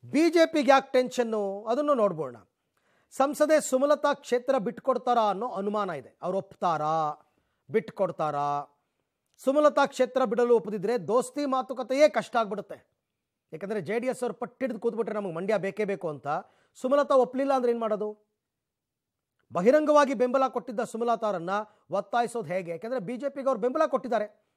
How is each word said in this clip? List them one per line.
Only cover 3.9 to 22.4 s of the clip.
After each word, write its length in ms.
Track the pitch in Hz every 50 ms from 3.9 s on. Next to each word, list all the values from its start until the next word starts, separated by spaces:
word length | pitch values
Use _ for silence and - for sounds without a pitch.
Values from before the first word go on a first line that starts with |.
| 302 285 294 285
ಕ್ಷೇತ್ರ 460 | 285 285 - - 240 247 247 - 262 254
ಬಿಟ್ಕೊಡ್ತಾರಾ 640 | 185 233 - - _ - 254 233 - 240 240 240
ಅನ್ನೋ 260 | 220 208 190 190 226 254
ಅನುಮಾನ 420 | 190 190 196 208 208 214 202 190
ಇದೆ. 260 | 165 139 117 107 _ _
ಅವ್ರು 160 | - 175 185 196
ಒಪ್ತಾರಾ, 920 | 190 - - _ 208 180 165 151 151 151 160 160 156 151 151 _ _ _ _ _ _ _ _ _ _ -
ಬಿಟ್ಕೊಡ್ತಾರಾ? 1080 | 139 220 - - - - 196 170 147 - 160 151 143 143 143 143 143 143 143 _ _ _ _ _ _ _ _ _ _ _ _ _ _ _ -
ಸುಮಲತಾ 420 | 262 269 302 302 294 294 294 277
ಕ್ಷೇತ್ರ 380 | 269 - - 254 - - 262 262
ಬಿಡಲು 320 | 208 233 240 240 240 240
ಒಪ್ಪದಿದ್ರೆ 520 | 226 - 214 202 208 170 208 247 240 170 143
ದೋಸ್ತಿ 380 | 214 254 247 247 _ 285 294
ಮಾತುಕತೆಯೇ 600 | 277 262 262 254 - 262 240 254 - 262 277 302 294
ಕಷ್ಟ 280 | - 233 - - -
ಆಗ್ಬಿಡುತ್ತೆ. 520 | 233 226 190 214 202 - _ 156 120 _ _ _ _ _ _ _ _ _ _ _ _ _ _
ಯಾಕಂದ್ರೆ 280 | - 156 202 190 220 214
ಜೆ 180 | 156 151 208 240
ಡಿ 80 | 226
ಎಸ್ 160 | 254 226 -
ಅವ್ರು 120 | - 233 190
ಪಟ್ಟಿಡ್ದು 440 | _ 240 - _ _ 262 247 247 185
ಕೂತ್ಬಿಟ್ರೆ 360 | - 233 226 214 220 220 214
ನಮಗೆ 200 | 214 202 190 160
ಮಂಡ್ಯ 240 | 165 185 196 220 196
ಬೇಕೇ 260 | 165 196 190 - 214
ಬೇಕು 240 | 190 196 - - 160
ಅಂತ, 180 | 151 135 - 139 151 175 - _ _ _ _ _ _ -
ಸುಮಲತಾ 340 | - 254 277 285 277 285 285
ಒಪ್ಲಿಲ್ಲ 380 | 262 247 247 254 254 277 277 269
ಅಂದ್ರೆ 180 | 262 247 240
ಏನ್ 80 | 233 233
ಮಾಡೋದು? 500 | 226 214 214 190 214 214 214 _ _ _ _ _ _ _ _ _ _ _ _ _ _ _ _ _ _ _ _ _ _ _ _ _ _ _
ಬಹಿರಂಗವಾಗಿ 640 | 113 170 180 226 277 302 302 294 302 294 285 254 277
ಬೆಂಬಲ 340 | 202 247 247 247 269 262 254
ಕೊಟ್ಟಿದ್ದ 320 | 262 247 - - 220 202
ಸುಮಲತಾರನ್ನ 680 | 226 - - 226 233 240 233 226 226 214 190 170 165 180 196 208 214 _ _ _ _ _
ಒತ್ತಾಯಿಸೋದು 580 | 170 196 196 - - 240 240 - - 233